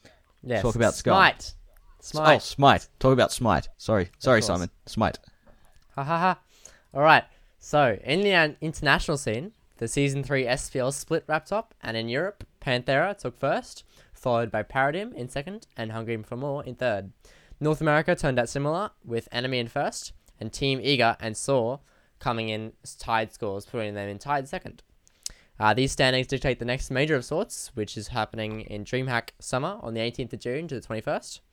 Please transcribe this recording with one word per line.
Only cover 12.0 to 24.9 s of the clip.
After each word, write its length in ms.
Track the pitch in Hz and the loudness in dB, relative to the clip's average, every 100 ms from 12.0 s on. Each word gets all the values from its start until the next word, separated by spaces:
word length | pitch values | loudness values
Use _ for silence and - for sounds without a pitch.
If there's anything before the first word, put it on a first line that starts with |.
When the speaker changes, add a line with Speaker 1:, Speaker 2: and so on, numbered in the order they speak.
| 117 | -2
Speaker 1:
Europe, 360 | 123 180 - - _ | -2 -2 -6 -18 _
Panthera 560 | - 123 - 139 180 202 | -2 -2 2 2 2 -2
took 200 | - - | -8 -4
first, 460 | 135 196 240 - - _ - | -2 -2 -4 -18 -20 _ -20
followed 360 | - 131 120 117 | -8 -2 0 0
by 140 | 110 | -4
Paradigm 500 | 104 135 135 160 220 | -2 0 0 0 -6
in 160 | - 127 | -10 -10
second, 380 | - 143 208 - - | -8 -10 -12 -16 -10
and 160 | 113 | -8
Hungry 300 | 110 113 113 | -6 -6 -6
for 140 | 107 120 | -6 -8
More 260 | 143 143 | -6 -6
in 120 | 127 120 | -8 -4
third. 360 | 127 101 95 - _ - - - | -2 -2 -6 -16 _ -20 -20 -4
North 220 | 147 156 | 0 2
America 340 | 156 147 160 175 | 2 2 2 0
turned 240 | 151 127 | 2 0
out 100 | 117 | 0
similar, 420 | 139 143 165 208 _ - | 0 -2 -2 -6 _ -6
with 220 | 117 - | -6 -4
Enemy 280 | 117 127 127 | -4 -2 -2
in 80 | 117 | -2
first, 460 | 139 165 - - - _ - | -4 -4 -6 -12 -16 _ -14
and 120 | 113 | -12
Team 280 | - 139 131 | -2 0 0
Eager 340 | 117 139 117 110 | 2 4 4 2
and 180 | 113 110 | -4 -6
Saw 400 | - 135 113 139 _ _ _ - | 0 0 0 -4 _ _ _ -8
coming 300 | 135 117 113 | -4 -2 -2
in 240 | 107 110 - | -4 -6 -12
s-, 120 | - - | -20 -14
tied 360 | - 113 113 | -2 0 0
scores, 340 | - 104 98 - | -4 -6 -6 -8
putting 280 | 123 107 | -6 -6
them 160 | 104 101 | -6 -8
in 80 | 101 | -8
tied 300 | 147 143 - | -4 -4 -4
second. 340 | 185 - - _ | -10 -12 -18 _